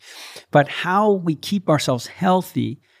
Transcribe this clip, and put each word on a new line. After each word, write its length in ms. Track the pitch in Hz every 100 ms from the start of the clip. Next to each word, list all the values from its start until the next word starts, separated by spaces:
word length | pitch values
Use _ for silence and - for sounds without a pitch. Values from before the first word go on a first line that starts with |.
| - - - - -
But 180 | 147 139
how 420 | - 175 196 214
we 240 | 196 170 151
keep 320 | - 202 170
ourselves 400 | 147 - 120 -
healthy 720 | - 185 185 175 131 113 - _ _